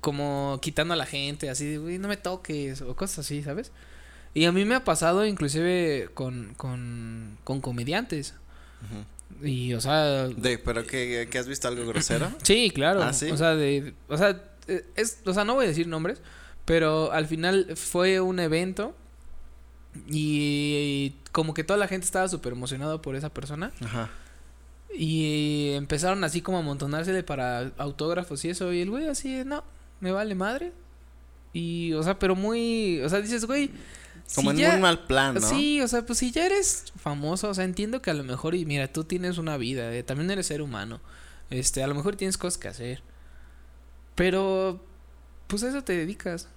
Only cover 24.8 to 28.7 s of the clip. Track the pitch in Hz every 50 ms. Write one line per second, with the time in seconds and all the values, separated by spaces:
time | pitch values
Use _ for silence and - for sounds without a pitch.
24.8 | - - 415 311 160 156 160 160 156 151 151 151 147 147 151 147 147 143 143 143
25.8 | 143 - 151 143 170 180 190 196 180 151 151 175 170 - 185 175 160 147 143 135
26.8 | 143 139 147 156 170 190 185 185 180 - 147 135 123 123 123 120 127 131 - -
27.8 | 139 143 135 - 147 160 175 175 175 - 147 139 - 165 180 180 190 180